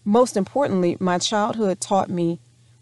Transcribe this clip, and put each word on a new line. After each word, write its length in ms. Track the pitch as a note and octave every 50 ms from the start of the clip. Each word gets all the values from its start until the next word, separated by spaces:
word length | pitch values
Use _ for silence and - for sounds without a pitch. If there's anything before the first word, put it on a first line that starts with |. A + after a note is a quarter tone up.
| -
most 320 | G#3 G#3 A#3+ B3 A#3+ -
importantly, 640 | G#3 F#3+ - - C4 C#4+ - G3 F#3 F3+ F3 D#3 -
my 200 | F#3+ F3+ F3 F3+
childhood 600 | - - A3 G#3 G#3 A#3 - A3+ A3 F#3+ F3+ -
taught 300 | - - G#3 F#3+ - -
me 300 | F#3 F3 E3+ E3+ E3+ - - _ _ _ _ _ _ _